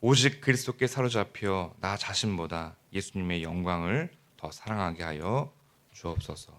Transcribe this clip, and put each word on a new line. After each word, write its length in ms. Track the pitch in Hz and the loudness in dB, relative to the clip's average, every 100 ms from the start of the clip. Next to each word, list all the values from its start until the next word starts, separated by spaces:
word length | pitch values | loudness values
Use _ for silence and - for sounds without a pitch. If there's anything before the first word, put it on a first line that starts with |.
오직 380 | 117 131 131 - | 8 8 6 2
그리스도께 480 | - 123 - 123 127 | 2 2 2 0 0
사로잡혀 880 | - 127 113 101 - 101 95 87 - | 2 0 2 -2 -2 0 0 0 -4
나 160 | 92 101 | -4 -2
자신보다 800 | - 104 110 95 82 85 80 82 _ | -2 -2 0 0 -2 -4 -6 -12 _
예수님의 500 | 95 95 98 90 87 | -6 -4 -4 -2 -2
영광을 640 | 82 85 90 87 85 120 170 - _ - | -2 -2 0 0 0 0 -2 -8 _ -14
더 120 | 80 | -12
사랑하게 540 | - - 107 92 82 | -12 -6 -2 -2 -2
하여 500 | 85 76 85 123 143 - _ _ _ | -6 -4 0 0 -2 -8 _ _ _
주옵소서. 640 | - 87 82 - 78 - | -10 -6 -6 -6 -12 -12